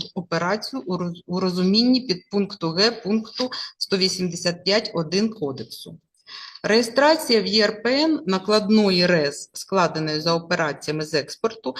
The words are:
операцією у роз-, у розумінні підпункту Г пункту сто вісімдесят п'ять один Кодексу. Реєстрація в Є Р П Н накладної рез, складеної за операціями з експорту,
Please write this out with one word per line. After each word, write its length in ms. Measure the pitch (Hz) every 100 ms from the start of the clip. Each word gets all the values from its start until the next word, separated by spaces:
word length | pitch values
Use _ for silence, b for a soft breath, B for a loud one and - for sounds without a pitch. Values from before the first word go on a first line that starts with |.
| -
операцією 720 | - 175 165 175 214 - 269 -
у 100 | 180
роз-, 260 | 175 175 -
у 140 | 180
розумінні 600 | 185 180 185 214 240 254
підпункту 720 | 254 - - 202 190 - 165
Г 200 | 165 226
пункту 600 | 226 180 220 220 - 254 B B B
сто 180 | - 196
вісімдесят 680 | 185 185 185 165 175 170
п'ять 260 | 185 208 -
один 340 | 170 156 190 220
Кодексу. 720 | - 143 127 - - - 165 _ _ B B B B -
Реєстрація 760 | 220 233 - 294 320 - 226
в 40 | 190
Є 180 | 214
Р 180 | 208 214
П 200 | 233 269
Н 180 | 320 302 180
накладної 800 | 190 196 214 196 220 202 180 175
рез, 440 | 170 143 - -
складеної 680 | - - 190 165 160 156 151
за 140 | 165
операціями 680 | 170 165 175 156 139 - 156
з 100 | 151
експорту, 600 | 151 - - 226 - 254